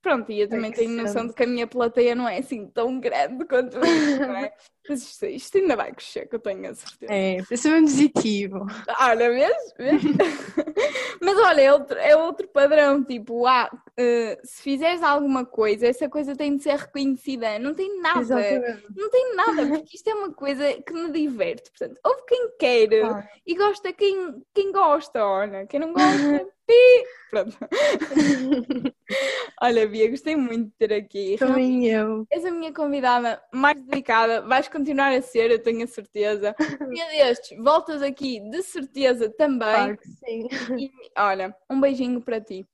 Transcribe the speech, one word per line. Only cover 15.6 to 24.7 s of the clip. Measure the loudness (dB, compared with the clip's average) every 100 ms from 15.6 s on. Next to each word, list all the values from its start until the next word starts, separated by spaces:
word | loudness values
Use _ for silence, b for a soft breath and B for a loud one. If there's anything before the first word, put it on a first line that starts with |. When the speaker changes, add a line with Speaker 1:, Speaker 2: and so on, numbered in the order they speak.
| 0 2 0
Speaker 1:
essa | 0 -4
coisa | -4 -6 -4
tem | -2 -2
de |
ser | -2 -4
reconhecida. | -4 -4 -2 -2 -6 -6 -6 -4
Não | -6
tem | -6 -6 -4
nada. | -2 -2
Speaker 2:
Exatamente. | 0 0 0 -2 -4 -10 -14 -10
Speaker 1:
Não | 0
tem | 0 0 0
nada, | 0 0 0
Speaker 2:
<laughs> | -2
Speaker 1:
porque | -6 -8
isto | -6
é |
uma | -4 -6
coisa | -8 -6 -2 -2
que | -4 -10
me | -8 -6
diverte. | -4 -4 -4 -6 -6 -14
Portanto, | _ -12 -4 -2
houve | -2 0
quem | -2 -2 -2
queira | 2 4 4 4 2
Speaker 2:
Claro. | -4 -10 -18
Speaker 1:
e | -8 0
gosta | 0 0 -8
quem, | -2 0 0 -6 -12 -6
quem | -4 0